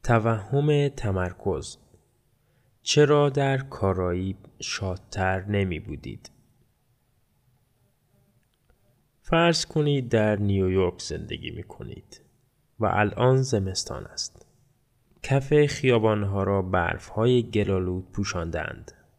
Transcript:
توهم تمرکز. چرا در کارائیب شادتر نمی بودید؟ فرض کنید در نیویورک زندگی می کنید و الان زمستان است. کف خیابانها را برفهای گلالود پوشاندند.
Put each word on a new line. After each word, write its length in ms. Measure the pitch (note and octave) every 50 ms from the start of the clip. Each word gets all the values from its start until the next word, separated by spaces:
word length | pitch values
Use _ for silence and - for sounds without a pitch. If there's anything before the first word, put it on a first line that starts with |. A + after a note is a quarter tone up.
توهم 840 | - - A#2+ A2+ G#2+ A2+ A2+ G#2+ G2+ - C3+ C#3 D3 D3+ D3 C#3+ C#3+ C#3
تمرکز. 880 | C#3 - - G#2+ F#2+ F#2 F#2 F2+ F2+ - - G2+ F2 C#2 - - - _ _ _ _ _ _ _ _ _ _ _ _ _ _ _ _ _ _ _ _ _
چرا 480 | _ - - D3 D3 C#3 D3+ D3 D3 D3
در 280 | C3+ C#3+ C#3 C3+ C3+ C3+
کارائیب 800 | C3+ - - - - G2 F#2+ F#2 F2+ F2+ F2 F2+ F#2 G2 G2 - - - _ _
شادتر 840 | - - - - G2+ F#2+ F#2 - - - - - F#2+ F#2 F#2 F#2+ F#2+
نمی 340 | G2+ G#2 G2+ G2 F#2 F2 D2
بودید؟ 520 | - - D2 C2+ - - A#1 - _ - _ _ _ _ _ _ _ _ _ _ _ _ _ _ _ _ _ _ _ _ _ _ _ _ _ _ _ _ _ _ _ _ _ _ _ _ _ _ _ _ _ _ _ _ _ _ _ _ _ _ _ _ _ _ _ _ _ _
فرض 440 | _ - E3+ E3 E3+ E3+ E3 - -
کنید 420 | - - D#3 D3 D3 C#3+ C#3 B2+ A2+
در 280 | A#2 A2 G#2+ G#2+ G#2+
نیویورک 680 | G2+ G#2 G2+ G2 G2 F#2+ F#2 F#2 F#2+ F#2 F2 F2+ -
زندگی 480 | - - D#2 D#2+ D#2+ D2 - - - -
می 120 | E2 D#2+
کنید 580 | - - - - - A#1 - - - _ - - _ _ _ _ _ _ _ _ _ _ _ _
و 80 | A2 G2
الان 500 | F2+ G#2 G#2 G#2 - - A#2+ B2+ C3 C3
زمستان 640 | C3 C3+ A#2 G#2 F#2+ F#2+ F#2+ - - - - - -
است. 400 | - - - - - _ - - _ _ _ _ _ _ _ _ _ _ _ _ _ _ _
کف 440 | - - C3+ C#3 C3+ C#3 D3+ D3 D3
خیابانها 760 | C#3+ - - - B2+ A#2+ A2+ G#2+ A2+ G#2+ G#2 G#2 G2 G2 G2
را 200 | G2 G2 G2+ G2
برفهای 800 | F#2+ F#2+ F#2+ F2+ E2+ F2 E2 - - - - - A2+ B2 B2+ B2
گلالود 680 | A#2 - - G#2 G#2 F#2+ G2 F#2 F#2 F2+ F2+ F#2 F#2 -
پوشاندند. 800 | - - G2+ - - F2+ E2+ E2+ E2 D#2+ D2+ - - - - - - _ _ _ _